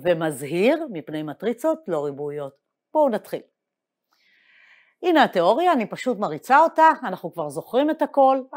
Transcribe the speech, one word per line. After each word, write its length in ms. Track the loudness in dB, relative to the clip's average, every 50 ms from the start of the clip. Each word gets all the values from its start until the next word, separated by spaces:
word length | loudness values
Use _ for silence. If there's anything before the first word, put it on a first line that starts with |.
| -2
ומזהיר 840 | 0 0 0 0 -4 -4 -6 -8 -6 -2 0 2 2 2 0 -2 -8 -10
מפני 300 | -12 -12 -10 -10 -10 -8
מטריצות 560 | -10 -10 -8 -6 -6 -6 -2 -2 -2 -2 -2 -4 -6
לא 160 | -4 -4 -4
ריבועיות. 480 | -4 -6 -8 -8 -10 -8 -10 -10 -12 -14 _ _ _ _ _ _ _ 0
בואו 160 | 2 2 2
נתחיל. 320 | 2 -2 -4 -8 -10 -12 -12 _ _ _ _ _ _ _ _ _ _ _ _ _ _ _ _ _ _ _ _ _ _ _ _ _ _ _ _ _ _ _ -2
הנה 220 | 2 4 4 4
התיאוריה, 480 | 2 2 2 2 2 2 2 2 2 2
אני 140 | 0 0
פשוט 320 | -4 -8 -8 -6 -6 -4 -4
מריצה 400 | -4 -6 -6 -6 -2 2 4 4
אותה, 300 | 4 4 4 4 4 4 4 2 -2
אנחנו 300 | -8 -8 -8 -10 -10 -8
כבר 160 | -8 -8 -8
זוכרים 420 | -8 -10 -8 -4 -2 0 0 0
את 120 | 0 -2 -4
הכל, 400 | -2 2 4 4 4 4 0 -2 -6 -6